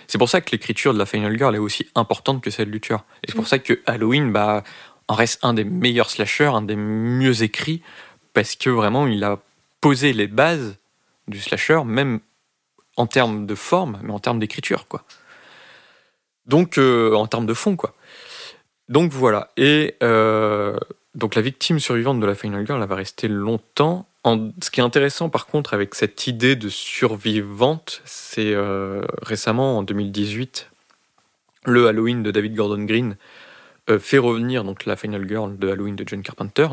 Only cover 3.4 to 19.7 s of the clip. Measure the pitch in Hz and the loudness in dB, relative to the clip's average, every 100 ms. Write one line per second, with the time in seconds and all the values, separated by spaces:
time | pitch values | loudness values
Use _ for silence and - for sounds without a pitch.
3.4 | 220 135 - - - 113 110 139 135 107 | 0 0 0 -2 0 0 2 2 2 2
4.4 | 104 104 - - - _ - 107 117 - | 2 0 -4 -16 -20 _ -2 0 0 0
5.4 | 127 113 104 - 123 120 113 - 104 - | 0 0 0 0 0 2 0 0 -2 2
6.4 | 147 117 104 107 104 110 117 127 131 113 | 2 2 0 -4 -2 -2 0 2 2 2
7.4 | 110 - - 165 - - - _ _ - | 0 -2 -6 -6 -8 -20 -20 _ _ -2
8.4 | 98 - 131 120 104 123 143 104 101 101 | -2 -2 0 2 2 2 2 2 0 -2
9.4 | _ _ _ _ 147 131 143 113 104 107 | _ _ _ _ 2 4 2 2 0 2
10.4 | 156 165 113 98 _ _ _ _ - 101 | 2 2 -6 -12 _ _ _ _ -14 -10
11.4 | - - - 160 123 113 139 110 - _ | -6 -2 2 2 2 0 0 -2 -6 _
12.4 | _ _ _ _ _ - 117 135 120 107 | _ _ _ _ _ -2 0 2 2 0
13.4 | 104 104 - 180 175 101 107 104 - 120 | -4 -6 0 0 0 -6 -8 -4 -2 -2
14.4 | 107 - - - - - - - - - | -2 -4 -4 -4 -4 -12 -14 -20 -20 -20
15.4 | - - - - _ _ _ _ _ _ | -20 -20 -20 -20 _ _ _ _ _ _
16.4 | - 147 180 - 135 120 113 107 110 110 | 2 2 4 4 4 6 4 4 2 0
17.4 | 110 113 208 185 - - - - - - | 0 0 0 0 -4 -8 -20 -20 -20 -18
18.4 | - - _ _ - 131 170 135 127 104 | -18 -20 _ _ 0 2 2 2 2 2
19.4 | - - 135 | 0 2 4